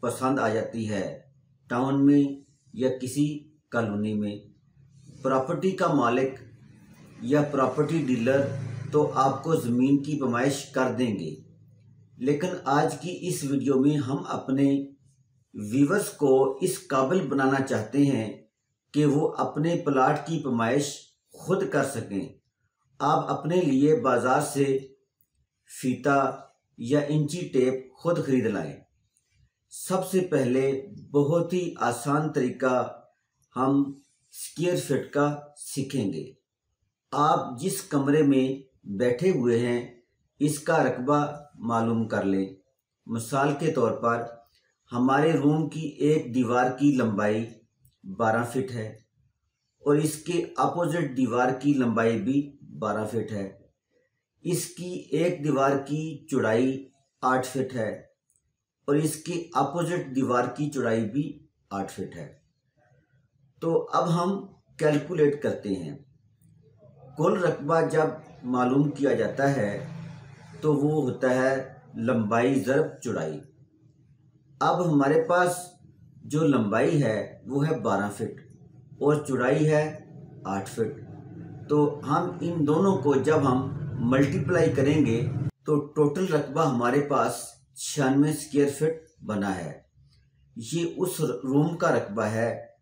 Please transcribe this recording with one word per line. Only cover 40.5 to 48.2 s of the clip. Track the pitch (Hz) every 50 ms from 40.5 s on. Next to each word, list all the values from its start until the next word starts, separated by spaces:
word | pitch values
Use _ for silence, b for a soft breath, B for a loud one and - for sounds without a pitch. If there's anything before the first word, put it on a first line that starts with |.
| 143 - - - 165 160
रकबा | 139 127 - - 127 135 147 147 147 147 - - - - _ - 104
मालूम | 117 117 113 113 113 113 113 113
कर | 110 117 104 92
लें। | 98 98 95 95 95 - - _ _ _ _ _ _ _ _ _
मिसाल | - 113 113 110 - 143 135 139 151 147
के | - 170 156 -
तौर | 131 117 110 101 -
पर, | - 117 117 113 - - - - - _ _ _ _ _ _ _ _ _
हमारे | 117 120 123 131 135 147 151 165 160
रूम | 139 135 147 151 160 160 143
की | - 160 - 143 - - 143
एक | 147 156 156 - 123 113
दीवार | 127 123 110 123 123 127 123 -
की | 131 143 147 139
लंबाई | 127 117 110 101 98 104 107 107 113 117 - - - _ _ _ _ _ _ _ _ _
बारह | 98 95 -